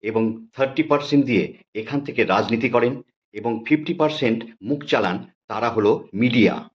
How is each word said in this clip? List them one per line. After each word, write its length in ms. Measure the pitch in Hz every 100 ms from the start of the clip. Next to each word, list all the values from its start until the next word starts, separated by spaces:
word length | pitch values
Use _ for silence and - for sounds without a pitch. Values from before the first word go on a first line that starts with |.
| 104
এবং 140 | 110 113 110 - -
থার্টি 280 | 135 - 151
পার্সেন্ট 340 | 143 - 143 123
দিয়ে 160 | 107 80 - _ 107
এখান 180 | 110 139 139
থেকে 160 | - 92
রাজনীতি 360 | 95 110 113 123 120
করেন 180 | 120 135 - _ _ 104
এবং 120 | 113 113 113
ফিফটি 280 | 151 156 170
পার্সেন্ট 400 | 151 147 123 113 - - 101
মুখ 100 | 143 -
চালান, 260 | 131 98 92 - _ _
তারা 180 | 107 117 110
হলো 160 | 104 147 - 98
মিডিয়া। 340 | 123 117 101 - -